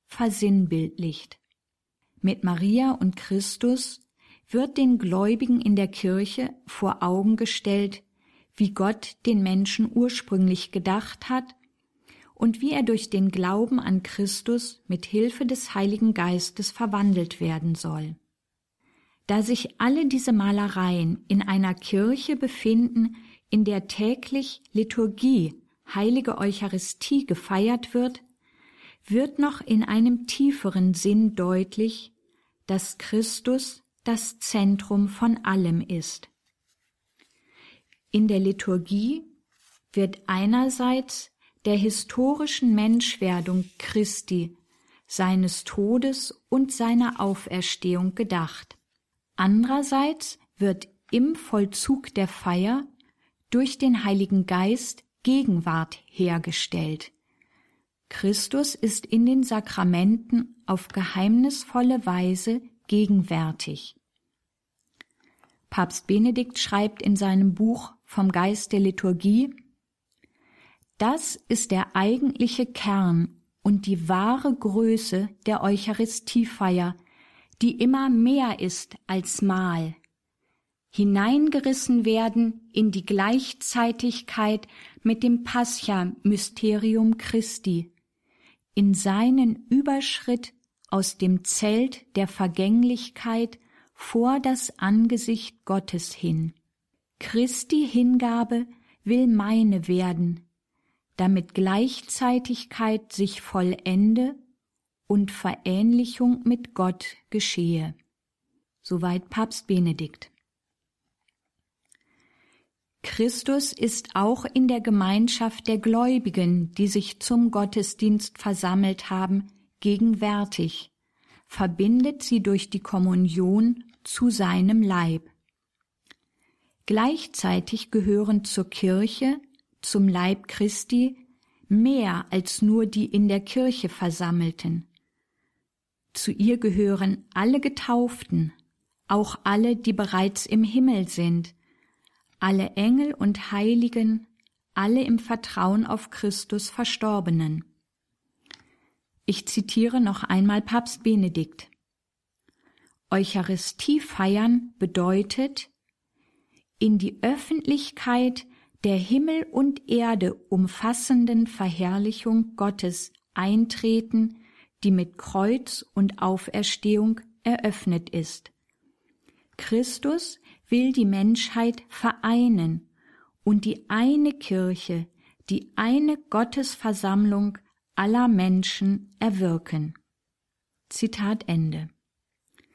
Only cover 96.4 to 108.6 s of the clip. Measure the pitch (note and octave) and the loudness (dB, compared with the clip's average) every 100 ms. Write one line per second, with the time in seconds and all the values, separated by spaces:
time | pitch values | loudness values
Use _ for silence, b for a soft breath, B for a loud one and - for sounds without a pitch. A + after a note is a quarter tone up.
96.4 | E3 - _ _ _ _ _ - - A3+ | -4 -8 _ _ _ _ _ -16 -4 0
97.4 | B3+ - - D4+ C4+ A#3 B3 B3 A#3+ A#3 | 0 -2 -2 0 2 2 4 4 2 0
98.4 | A#3 A#3 A#3+ B B B G3+ A#3+ B3+ G#3+ | 0 -2 -4 B B B 0 2 4 4
99.4 | G3+ A3+ G#3+ F#3+ E3 F3+ F#3 E3+ F3 E3+ | 4 4 4 2 2 0 0 0 -2 -4
100.4 | - _ _ _ _ _ _ - F#3 F#3+ | -10 _ _ _ _ _ _ -2 2 2
101.4 | E3+ - F#3+ G3 B3+ - - - B3+ B3+ | 0 0 0 2 0 -4 -10 -2 0 0
102.4 | B3+ A#3+ - - A3 A3 A3 - G3 - | -2 -6 -8 -4 -2 -2 -4 -4 -2 -4
103.4 | - F#3+ F3+ F#3 F#3 F#3 G#3 A3+ B3+ C#4 | -6 -2 0 -2 0 4 4 4 2 -4
104.4 | _ _ _ _ _ _ - G3+ G3 - | _ _ _ _ _ _ 0 0 0 -2
105.4 | F3+ - F3+ F#3 A3+ A#3+ A#3+ - B3 B3 | -6 -6 -2 2 4 4 2 0 2 2
106.4 | A#3 A#3+ - - F#3 F#3 - - _ G#3+ | 2 0 -2 -2 -2 -2 -10 -16 _ -4
107.4 | G3+ - E3+ E3 D#3 - _ _ _ _ | -2 -2 0 0 -4 -10 _ _ _ _
108.4 | _ _ | _ _